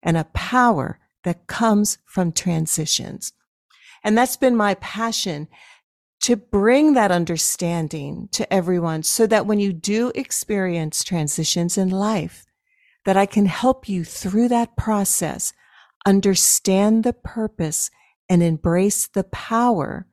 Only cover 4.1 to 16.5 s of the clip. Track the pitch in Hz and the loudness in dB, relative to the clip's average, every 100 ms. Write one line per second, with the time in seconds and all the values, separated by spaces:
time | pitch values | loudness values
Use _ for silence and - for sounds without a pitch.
4.1 | 214 254 - 262 240 208 190 - 202 226 | 2 2 2 2 2 0 -2 -6 -6 -6
5.1 | 226 202 151 151 _ - - _ _ _ | -4 -4 -6 -10 _ -20 -20 _ _ _
6.1 | _ - 233 - 208 208 262 311 269 208 | _ -2 -2 0 0 4 4 6 4 4
7.1 | 175 170 165 - - 175 170 156 160 143 | 2 0 -2 -2 -2 -4 -2 -4 -6 -10
8.1 | 139 - - - 190 175 180 170 160 160 | -12 -10 -6 -2 0 0 0 0 -4 -4
9.1 | - 226 214 202 214 202 170 202 214 240 | 0 2 2 2 0 0 -2 -2 0 0
10.1 | - 269 - - 208 185 170 156 - - | -4 -6 -6 -4 -2 -2 -2 -4 -6 -4
11.1 | 175 147 - 160 - 175 185 190 190 208 | -2 -2 -2 -2 0 -2 0 0 0 -2
12.1 | 220 160 - _ _ _ _ _ _ - | -2 -4 -12 _ _ _ _ _ _ 0
13.1 | 190 196 - 202 - 247 262 - 190 160 | 2 4 4 2 2 0 0 -2 -6 -6
14.1 | - 190 202 240 240 233 - - 214 196 | -8 -4 0 2 2 -2 -4 -2 0 0
15.1 | - 160 - - - _ _ _ _ - | 0 -2 -4 -8 -10 _ _ _ _ 2
16.1 | 196 196 185 - | 4 4 2 2